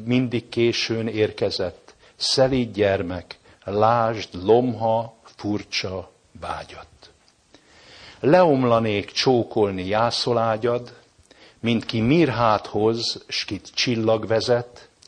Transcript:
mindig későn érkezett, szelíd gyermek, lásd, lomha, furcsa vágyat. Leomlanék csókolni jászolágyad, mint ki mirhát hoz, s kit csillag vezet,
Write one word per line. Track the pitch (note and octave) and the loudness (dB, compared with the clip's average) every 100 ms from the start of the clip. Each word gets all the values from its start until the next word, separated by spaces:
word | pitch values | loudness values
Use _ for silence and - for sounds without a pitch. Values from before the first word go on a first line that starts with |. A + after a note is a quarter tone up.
mindig | A2 B2+ B2+ A#2 - | -2 0 0 -4 -4
későn | - A#2 A2+ - A2+ A2+ | 0 0 0 -4 -4 -4
érkezett, | G#2+ G#2 - G#2 - F2+ - - - _ - | 0 -2 0 -4 -2 -6 -8 -20 -20 _ -8
szelíd | - - C3 C3 A#2 | -2 2 2 2 -2
gyermek, | G2 G2+ G2 F2+ F2+ - - _ _ | 0 2 2 -2 -8 -10 -20 _ _
lásd, | - G2+ A2 A#2+ A2+ A2+ - F#2 | -4 2 4 4 0 -4 -10 -6
lomha, | F#2 A#2 B2+ G#2+ A2+ A2+ A2+ - - - | 2 4 4 -2 -2 -2 -4 -14 -20 -10
furcsa | G#2 G#2 - - G2 F#2 - _ _ E2+ | -4 -4 -4 -8 -6 -8 -12 _ _ -16
vágyat. | - - - - - _ - _ _ _ _ _ _ - - - - - | -10 -10 -12 -20 -20 _ -20 _ _ _ _ _ _ -20 -20 -20 -20 -2
Leomlanék | B2 F3+ F3 C3+ B2 A2+ A2+ G2+ - | 4 6 6 4 4 2 2 -2 -4
csókolni | - C3+ B2 G#2+ A#2 G2+ F#2+ F#2 | -2 2 2 2 0 0 0 -2
jászolágyad, | G#2+ A#2 - - A#2 A2+ A2 A#2+ A#2+ A#2+ - _ _ _ - - - | 0 0 -2 -2 0 0 0 -2 -4 -6 -20 _ _ _ -20 -20 -6
mint | A2+ A#2 | -2 -2
ki | - A2+ | -2 -2
mirhát | A2+ E3 D3 A2 A#2 G#2 - | 2 4 2 2 2 2 0
hoz, | G#2 A2 A#2 A2+ - - | 0 0 0 -6 -8 -10
s | - | -8
kit | - G2 - | -8 -10 -10
csillag | - - A2+ A2+ A2+ G2+ | -4 -2 0 0 0 0
vezet, | A2+ A2+ A#2+ A#2+ - - _ | -2 2 0 -2 -16 -20 _